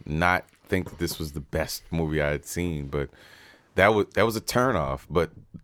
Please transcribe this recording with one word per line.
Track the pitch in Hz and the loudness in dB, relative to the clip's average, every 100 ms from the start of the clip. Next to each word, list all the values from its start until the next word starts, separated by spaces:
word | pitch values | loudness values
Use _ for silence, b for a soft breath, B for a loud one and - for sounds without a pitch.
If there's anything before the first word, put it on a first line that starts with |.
not | - 76 87 90 - _ - | -6 0 2 0 -2 _ -4
think | 95 87 | -4 -4
that | - | -6
this | 85 - | -6 -4
was | 78 | -8
the | 73 | -8
best | 69 80 76 - - | -6 -4 -4 -8 -6
movie | 82 80 76 | -2 -2 0
I | 73 | 0
had | 73 | -2
seen, | - 87 87 78 69 | -6 -6 -4 -4 -4
but | 71 69 B B B B B B - | -4 -6 B B B B B B 4
that | 98 | 6
was, | 107 - | 6 2
that | - 113 | 2 2
was | |
a | 110 | 0
turnoff. | - 120 127 101 67 67 - | -2 2 2 2 -2 -4 -2
But | 82 80 - - - | 0 0 -4 -20 -20